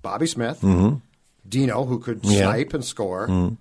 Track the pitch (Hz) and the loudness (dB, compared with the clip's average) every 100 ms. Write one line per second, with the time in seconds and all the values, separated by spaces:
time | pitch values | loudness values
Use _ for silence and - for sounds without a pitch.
0 | 92 101 160 120 117 - 98 90 101 139 | -10 -4 -4 -2 -4 0 2 4 4 0
1 | - _ _ _ 98 123 135 113 131 120 | -8 _ _ _ -6 0 0 0 -2 -4
2 | 120 110 101 101 98 110 151 151 123 - | -4 -2 2 4 4 2 -2 -6 -8 -6
3 | 98 92 107 92 90 113 | -6 -4 0 0 0 -4